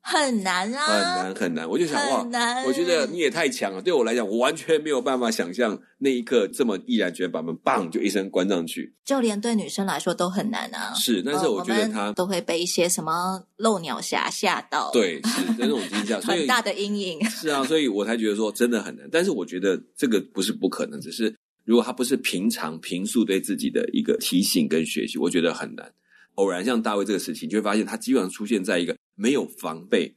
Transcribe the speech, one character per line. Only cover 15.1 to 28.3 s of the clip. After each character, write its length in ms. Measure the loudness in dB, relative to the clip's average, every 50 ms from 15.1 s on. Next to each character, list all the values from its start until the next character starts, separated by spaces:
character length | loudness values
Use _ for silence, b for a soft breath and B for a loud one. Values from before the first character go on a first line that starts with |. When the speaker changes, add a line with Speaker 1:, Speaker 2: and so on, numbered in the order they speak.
| 0 -2
Speaker 2:
是， 200 | -2 -2 -2 0 0 -2 0
那 120 | 0 0 0
种 120 | 0 0 -2 -2
惊 160 | -4 -4 -2
吓。 160 | 0 -2 -2
Speaker 1:
<laughs> 40 | 0
很 220 | 0 0 2 4 4
大 120 | 2 2
的 140 | 2 0 -2
阴 220 | -2 -2 -2 -2
影。 240 | -2 -2 -4 -2 -2
Speaker 2:
所 80 | -2 -2
以， 20 | -2 -2
是 60 | -2 0
啊， 120 | 0 0
所 160 | 2 2 2 4
以 80 | 4
我 180 | 2 2 0 0
才 120 | 0 0
觉 120 | 0 2 0
得 60 | 2
说 160 | 0 0 -2
真 180 | 2 2 2 4
的 140 | 4 0
很 100 | -2 -4 -10
难。 120 | -12 -10 0
但 120 | 0 2 2
是 60 | 2
我 160 | 0 -2 -4
觉 140 | -4 -4 0
得 200 | 2 2 2 2 -2 _ _
这 120 | -2 0 2
个 120 | 2 2 0 -2 _
不 80 | -2
是 100 | -2 -2
不 160 | 0 0 0 0
可 160 | 0 -2 -4
能， 160 | -6 -6 -12
只 120 | -12 -10
是 200 | -4 -2 -2 -2 -2 _ _ _ _ _ _
如 120 | 4 4
果 80 | 4 4
他 80 | 2
不 100 | -2 -2
是 140 | 0 0 0
平 340 | 0 0 -2 -2 0 0 0
常， 260 | 0 0 -6 -6 -6 -8
平 260 | -8 -6 -6 -4 -4
素 180 | 0 2 2 2
对 160 | 4 2 0
自 160 | 0 -2 -4
己 140 | -2 -2 0
的 180 | 0 0 -2 0
一 100 | 0 0
个 140 | 2 2 0 0
提 240 | 0 0 2 2
醒 240 | 2 4 2 2 2
跟 180 | 2 2 0 0
学 220 | 0 -2 -4 -4
习， 100 | -4 -4
我 140 | -2 -2 0
觉 100 | 2 2
得 140 | 2 2 0
很 180 | -2 -8 -10 -10
难。 120 | -14 -16 -18 _ b b b b b b b b
偶 120 | 0 0 2
然 160 | 2 0 0
像 180 | 0 0 2
大 140 | 0 0 0
卫 80 | 0 0
这 80 | 0
个 60 | 0 -2
事 160 | -2 -4 -8
情， 120 | -6 -6
你 60 | -2
就 60 | 0 0
会 40 |
发 140 | 2 2 2
现 80 | 2 0
他 100 | 0 -4
基 200 | -6 -2 0 2
本 80 | 2
上 80 | 2 0